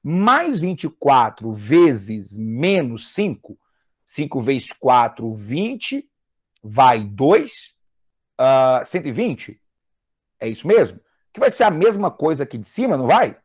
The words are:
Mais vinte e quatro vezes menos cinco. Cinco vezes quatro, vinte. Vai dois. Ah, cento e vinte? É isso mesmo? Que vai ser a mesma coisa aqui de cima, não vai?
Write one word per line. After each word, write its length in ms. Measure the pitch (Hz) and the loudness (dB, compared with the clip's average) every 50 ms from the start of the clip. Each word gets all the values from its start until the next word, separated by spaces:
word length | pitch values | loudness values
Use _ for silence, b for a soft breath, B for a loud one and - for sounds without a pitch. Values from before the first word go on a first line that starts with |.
| - | -6
Mais 580 | 143 160 185 202 233 254 311 349 339 269 175 | -2 -2 2 2 4 2 2 0 -2 -2 -2
vinte 220 | 165 185 180 - - | -4 -4 -4 -6 -8
e 60 | 160 | -10
quatro 600 | _ _ - 139 135 127 117 110 - - 110 113 110 | _ _ 2 4 6 6 4 2 -2 -8 -10 -10 -10
vezes 800 | 104 104 107 147 170 175 160 127 107 95 107 110 107 95 95 98 | -10 -2 2 6 6 6 6 4 -2 -6 -10 -10 -10 -12 -14 -12
menos 720 | 104 110 110 113 123 156 190 196 180 151 120 117 110 - - - | -10 -8 -8 -4 -2 0 0 0 0 -2 -4 -8 -10 -12 -8 -4
cinco. 440 | - 208 196 123 - _ - 98 _ _ _ _ _ _ _ _ _ _ | -4 -4 -4 -4 -8 _ -20 -20 _ _ _ _ _ _ _ _ _ _
Cinco 360 | _ - - 151 139 - 135 | _ -8 -8 -8 -6 -6 -4
vezes 300 | 113 123 139 123 - - | -2 0 -2 -2 -4 -10
quatro, 640 | - _ - 131 123 123 117 120 - - 113 113 113 | -16 _ 2 4 4 4 4 0 -4 -8 -10 -10 -10
vinte. 760 | 107 101 104 127 160 208 233 269 226 - - 269 277 - _ _ _ _ _ _ _ _ _ _ _ | -10 -10 -8 -6 -6 -4 -6 -8 -10 -10 -8 -8 -10 -10 _ _ _ _ _ _ _ _ _ _ _
Vai 420 | - 107 107 135 131 127 120 110 104 | -18 -4 2 4 6 6 6 4 -2
dois. 720 | 101 101 98 131 151 196 233 302 247 - - - - _ _ _ _ _ _ _ _ _ _ _ _ _ | -8 -4 0 4 4 4 4 2 -2 -12 -16 -18 -20 _ _ _ _ _ _ _ _ _ _ _ _ _
Ah, 460 | - 127 131 135 131 131 131 127 123 - | 0 2 4 4 4 4 2 2 0 -2
cento 220 | - - 139 135 | -4 -8 -6 -6
e 40 | 143 | -6
vinte? 500 | 113 127 233 233 135 - - - 110 _ _ _ _ _ _ _ _ _ _ _ _ _ _ _ _ _ | -4 -4 -4 -4 -4 -8 -12 -20 -20 _ _ _ _ _ _ _ _ _ _ _ _ _ _ _ _ _
É 80 | - | -8
isso 200 | 113 113 - - | -8 -8 -8 0
mesmo? 320 | 165 214 226 147 104 - - _ _ _ _ _ _ | 2 4 4 4 2 -4 -18 _ _ _ _ _ _
Que 80 | _ 202 | _ -2
vai 100 | - 254 | -2 -2
ser 140 | - - 240 | 2 2 2
a 80 | 214 | 2
mesma 400 | 165 156 185 226 208 202 202 160 | 2 2 2 2 2 0 -4 -4
coisa 320 | - - 143 160 160 131 139 | -4 -2 -2 -2 -2 -2 -6
aqui 140 | - - | -8 -8
de 100 | 117 104 | -14 -12
cima, 300 | - - - 254 254 175 | -10 -6 -4 -2 -2 0
não 100 | 131 127 | 0 2
vai? 300 | 120 - - 247 117 - _ | 4 4 4 4 0 -4 _